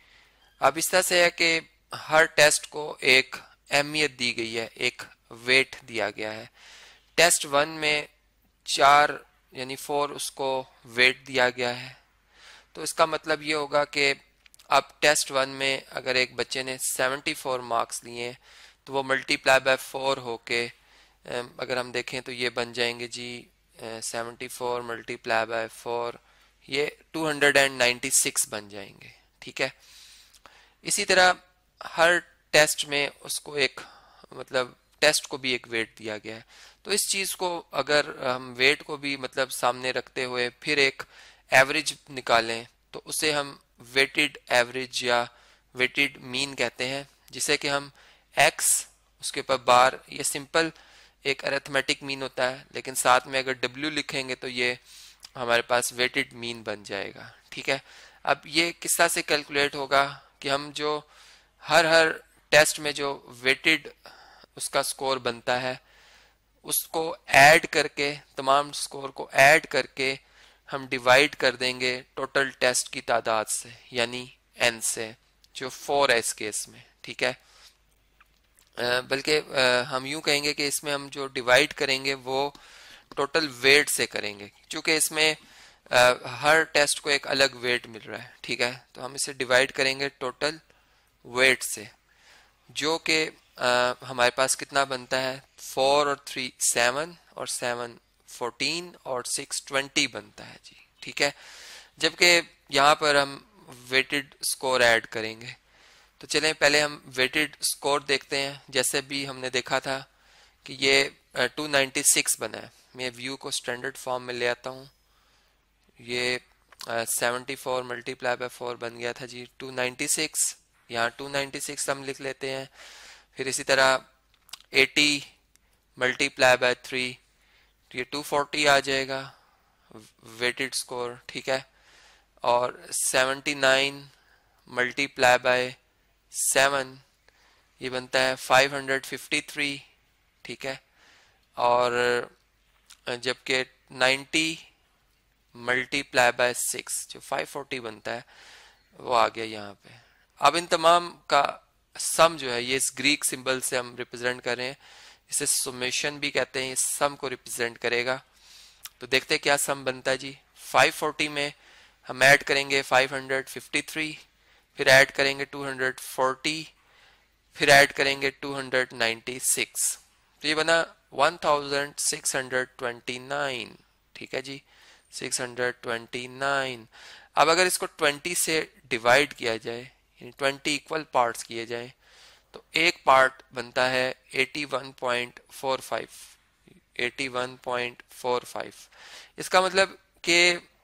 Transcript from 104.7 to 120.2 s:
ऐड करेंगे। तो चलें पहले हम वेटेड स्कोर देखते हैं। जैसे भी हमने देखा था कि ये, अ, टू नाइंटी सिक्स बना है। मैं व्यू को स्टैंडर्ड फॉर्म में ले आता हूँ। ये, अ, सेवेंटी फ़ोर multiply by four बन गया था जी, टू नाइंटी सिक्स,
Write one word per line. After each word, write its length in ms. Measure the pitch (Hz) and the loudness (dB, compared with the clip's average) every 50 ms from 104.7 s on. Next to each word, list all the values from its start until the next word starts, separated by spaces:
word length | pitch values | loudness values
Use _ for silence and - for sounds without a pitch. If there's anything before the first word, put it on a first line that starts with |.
| 127 127 120 | 2 4 6
ऐड 240 | 117 113 113 - | 6 6 4 2
करेंगे। 500 | - - 117 110 110 113 113 117 127 - - _ _ _ _ _ _ _ _ _ _ _ _ | -2 -8 -8 -8 -8 -10 -12 -14 -16 -18 -18 _ _ _ _ _ _ _ _ _ _ _ _
तो 60 | - | -10
चलें 280 | - - 151 147 156 156 | -4 -2 0 0 0 0
पहले 260 | - 156 147 147 151 | 2 2 4 4 4
हम 220 | 151 147 147 - - | 2 0 -2 -8 -16
वेटेड 500 | 135 131 127 127 127 - 156 151 147 - - - | -12 -2 -2 -2 0 2 0 -2 -2 -4 -4 -4
स्कोर 400 | - - - - 139 143 147 139 | -4 -4 -2 -2 0 0 0 0
देखते 360 | 143 139 131 - - 147 139 | 0 -2 -2 -2 -4 -4 -4
हैं। 240 | 139 139 139 135 - - | -4 -6 -8 -12 -16 -4
जैसे 300 | - 131 123 - - 143 | -2 -2 0 0 -2 -2
भी 240 | 135 131 139 139 139 | -4 -4 -6 -8 -8
हमने 260 | 139 131 131 127 127 | -8 -8 -8 -8 -4
देखा 300 | 131 123 - - 139 131 | -4 -4 -2 -2 -2 -2
था 300 | - 147 135 135 135 - _ _ _ _ _ _ _ _ _ _ _ | -2 -2 -6 -6 -8 -12 _ _ _ _ _ _ _ _ _ _ _
कि 60 | - 139 | -18 -8
ये, 440 | 131 135 135 135 135 139 147 - _ _ _ - | -2 2 4 4 4 4 2 -2 _ _ _ -2
अ, 100 | 135 127 | -2 0
टू 200 | 120 - - 151 | 0 0 -4 -6
नाइंटी 360 | 151 147 135 135 131 - 147 139 | 0 2 2 2 2 0 0 2
सिक्स 380 | - - 156 139 - - - | 4 2 4 2 0 -2 -4
बना 180 | 120 107 107 104 | -4 -8 -8 -10
है। 140 | 107 117 - _ _ _ - | -14 -16 -20 _ _ _ -12
मैं 140 | 127 127 127 | -8 -8 -8
व्यू 260 | 117 120 123 131 135 | -8 -8 -10 -10 -10
को 140 | - - 143 | -10 -8 -8
स्टैंडर्ड 460 | 131 - - - 120 123 127 139 131 | -8 -6 -6 -6 -8 -6 -8 -10 -10
फॉर्म 260 | - - 131 127 123 123 | -10 -8 -6 -6 -6 -6
में 120 | 123 123 | -8 -6
ले 140 | 120 120 120 | -2 -2 -2
आता 220 | 120 - - 131 | -2 -4 -6 -12
हूँ। 200 | 131 131 135 143 _ _ _ _ _ _ _ _ _ _ _ _ _ _ _ _ _ _ _ _ _ - | -14 -14 -18 -20 _ _ _ _ _ _ _ _ _ _ _ _ _ _ _ _ _ _ _ _ _ -20
ये, 400 | 120 117 123 123 123 123 127 120 - _ _ _ _ _ - - - - | -12 -6 -4 -2 0 0 -2 -2 -6 _ _ _ _ _ -20 -16 -10 -6
अ, 160 | 117 117 117 | -4 -4 -4
सेवेंटी 500 | - - - 135 120 123 127 127 - 135 | -2 -2 0 0 0 0 -2 -6 -8 -10
फ़ोर 300 | - - 135 127 127 123 | -8 -6 -4 -4 -4 -4
multiply 520 | 123 120 120 117 - 127 - 131 123 123 123 127 | -6 -8 -10 -8 -10 -10 -6 -4 -2 -2 -2 -4
by 160 | 123 - - | -8 -10 -10
four 180 | 127 120 120 | -10 -10 -10
बन 220 | 120 120 117 117 120 | -8 -10 -12 -10 -8
गया 140 | 120 120 117 | -8 -8 -8
था 140 | - 135 | -8 -12
जी, 220 | 117 120 123 123 - _ _ | -14 -14 -16 -18 -18 _ _
टू 120 | 135 131 | -14 -10
नाइंटी 380 | 131 127 123 123 123 - 143 147 | -4 -2 -2 -2 -2 -4 -2 -2
सिक्स, 480 | - - | 0 -2